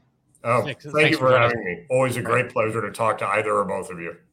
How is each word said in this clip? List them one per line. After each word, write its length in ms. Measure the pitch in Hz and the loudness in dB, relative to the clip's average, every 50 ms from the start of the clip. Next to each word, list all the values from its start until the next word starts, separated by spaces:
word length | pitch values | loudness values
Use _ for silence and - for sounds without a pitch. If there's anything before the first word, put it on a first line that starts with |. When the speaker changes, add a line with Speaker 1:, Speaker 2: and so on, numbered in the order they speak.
| _ _ _ _ _ _ _ _ - | _ _ _ _ _ _ _ _ -4
Speaker 1:
Oh, 180 | 117 120 120 107 | 0 0 0 0
Speaker 2:
Thanks, 200 | 143 131 - - | -2 -6 -10 -12
Speaker 1:
thank 120 | 147 143 | -4 0
Speaker 2:
thanks 160 | 151 156 143 | 2 2 4
Speaker 1:
you 60 | 139 151 | 2 2
Speaker 2:
for 80 | 131 131 | 4 4
Speaker 1:
for 40 | |
Speaker 2:
joining 100 | 127 123 120 | 6 6 4
Speaker 1:
having 160 | 120 120 117 | 4 2 -2
Speaker 2:
us. 60 | 101 | -4
Speaker 1:
me. 200 | 90 87 85 - - | -6 -6 -8 -4 0
Always 280 | 127 131 131 127 120 123 | 2 2 2 2 0 -4
a 20 | |
Speaker 2:
All 60 | 101 | -2
Speaker 1:
great 180 | 113 117 123 123 | 0 0 0 0
Speaker 2:
right. 60 | 120 | 0
Speaker 1:
pleasure 300 | - 120 110 110 107 113 | -2 -2 -2 0 -2 -4
to 100 | 101 101 | -4 -6
talk 260 | 95 - 113 110 104 - | -4 -2 0 0 0 0
to 80 | 117 98 | -2 0
either 260 | 98 107 107 107 104 | 0 0 0 2 0
or 100 | 104 101 | 0 0
both 260 | 92 98 98 90 90 | -2 -4 -6 -6 -8
of 100 | 90 85 | -10 -10
you. 160 | 85 82 - - _ _ | -10 -10 -12 -14 _ _